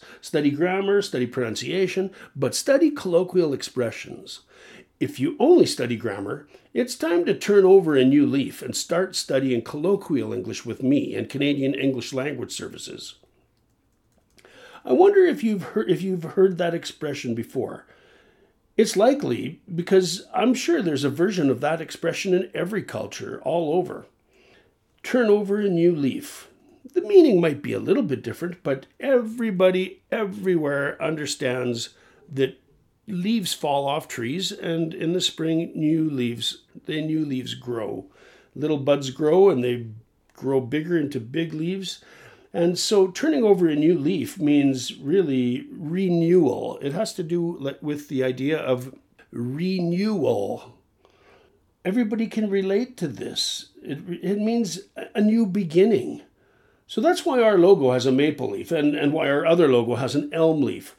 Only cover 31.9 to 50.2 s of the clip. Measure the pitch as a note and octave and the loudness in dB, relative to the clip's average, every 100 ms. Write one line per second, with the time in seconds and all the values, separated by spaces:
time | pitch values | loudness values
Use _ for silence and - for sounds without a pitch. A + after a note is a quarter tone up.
31.9 | - _ _ _ C3+ C3+ - _ _ _ | -14 _ _ _ -2 -2 -4 _ _ _
32.9 | _ - F3+ F#3 A#3 F3+ - D3+ C#3+ C#3 | _ -10 -4 -2 -2 -2 -4 -2 -2 -2
33.9 | D3 D#3 - A#2 D#3+ F#3+ G#3 - E3 E3 | -4 -6 -8 -6 -4 -6 -6 -4 -2 -4
34.9 | - D#3+ F3+ E3+ - D#3+ E3 E3+ - D#3 | -4 -4 -2 -4 -4 -2 -2 -2 -2 0
35.9 | D#3+ D#3 C#3 B2 A#2 A#2+ - _ - - | 0 0 -2 -4 -4 -8 -10 _ -16 -8
36.9 | D#3 D#3 D#3 D3+ C3 C3 - B2 A#2+ G2+ | -6 -4 -4 -4 -6 -8 -10 -8 -6 -6
37.9 | - - _ - _ _ - D3+ D3+ C3+ | -8 -12 _ -20 _ _ -6 -2 -2 2
38.9 | C#3+ C3+ B2+ D3+ E3+ G3 C#3 B2 B2 A2+ | 0 0 -2 2 6 6 4 0 -2 -6
39.9 | A2 - _ _ _ C3 C3+ A#2+ D3+ D#3+ | -16 -20 _ _ _ -2 -2 0 -4 -2
40.9 | F3 C#3+ C#3 A2+ D3+ E3 D#3 E3 F#3+ F#3 | -2 -2 -4 -6 -6 -6 -6 -6 -6 -8
41.9 | - - - - - _ G3 F3 F3 - | -14 -18 -20 -20 -20 _ 0 0 0 0
42.9 | G#3 F#3+ F3+ D4+ D4 A3 F#3+ E3+ D3+ D#3 | 2 2 2 0 2 4 4 4 4 2
43.9 | F3 C#3 F#3 A#2+ - D3 D3 C#3 C3 A#2+ | 2 0 -2 -4 -2 2 4 4 0 -4
44.9 | A#2+ C#3 F#3+ E3 C3+ B2 B2+ - - D3+ | -8 0 0 2 0 0 -2 -8 -12 -6
45.9 | F3 F#3+ E3+ E3 F3+ D3 - A2+ A#2+ C#3+ | -2 0 2 4 4 4 0 -6 -8 -6
46.9 | D#3 A3 - D#3+ F3 E3+ F3 E3 - D3+ | -4 -6 -6 -4 -2 -4 -4 -8 -8 -6
47.9 | D3 D3 B2+ B2+ B2 C3+ D#3 C3+ B2+ B2+ | -8 -6 -2 -2 -2 -2 -2 0 -2 -4
48.9 | - _ _ _ - A#2+ C#3 F3+ F#3+ E3+ | -16 _ _ _ -8 -8 -4 -4 -2 -2
49.9 | F3 G#3 G#3 | -2 -2 0